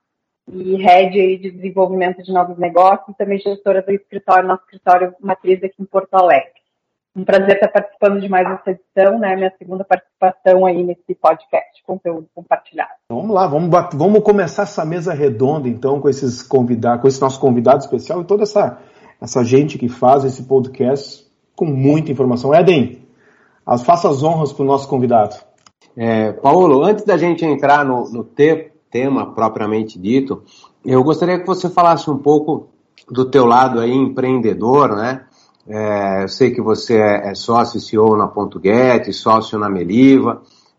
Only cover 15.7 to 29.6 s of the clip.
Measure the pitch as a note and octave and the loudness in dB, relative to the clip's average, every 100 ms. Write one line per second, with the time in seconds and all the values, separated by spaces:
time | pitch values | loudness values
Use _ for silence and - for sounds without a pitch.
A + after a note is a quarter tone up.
15.7 | A2 C3+ C#3 C#3+ B2+ C3 A#2 - C3+ A#2+ | -4 -4 0 -2 -2 -4 -8 -2 0 0
16.7 | A2+ A#2+ A#2 C3+ C3 C3+ C3 C#3 A#2+ A#2+ | -2 -2 2 0 2 -2 0 0 2 4
17.7 | C#3 - A#2+ - F3 D#3+ G#3 G#3 G#3 C#3+ | 2 0 -6 -6 -8 -2 -2 0 0 -2
18.7 | - - _ _ _ A#2+ C3+ A2+ C3 D3+ | -4 -20 _ _ _ -6 -4 2 2 2
19.7 | - A#2+ - B2 C#3+ C3+ B2+ - C3+ A#2+ | -4 -8 0 2 4 2 -6 0 0 0
20.7 | - - C#3+ - - _ _ _ - E3+ | -4 -2 -2 -6 -20 _ _ _ -6 -4
21.7 | C3 C3+ D#3 D3+ C3 B2+ A#2+ C3+ D#3 F3+ | 0 2 2 -2 -2 -2 -2 2 4 4
22.7 | D#3+ G#2+ - _ _ _ _ _ _ - | 2 -2 -6 _ _ _ _ _ _ -4
23.7 | A#2+ - E3+ G3 C#3 D#3 E3 D3 - C3+ | -2 2 2 2 0 0 -2 -4 -2 0
24.7 | C#3 - C3+ B2 A#2+ G#2 - _ _ _ | 0 -2 -2 2 2 0 -4 _ _ _
25.7 | _ _ - A#2 A2 A2 G2+ C#3 F3 F3+ | _ _ -6 -2 -2 -2 -2 2 4 4
26.7 | C3+ E3+ G#3 G#3 F3 F3 E3 D#3+ D3 C#3 | 4 2 0 0 0 0 -2 -2 0 2
27.7 | D3 C#3 B2 G2+ A#2 G#2+ - D3 D#3 - | 2 2 -4 -6 -10 -10 0 2 2 -4
28.7 | _ _ A#2 C3+ B2+ G2 - A2 A2+ | _ _ -4 -2 -4 -4 -4 -4 -2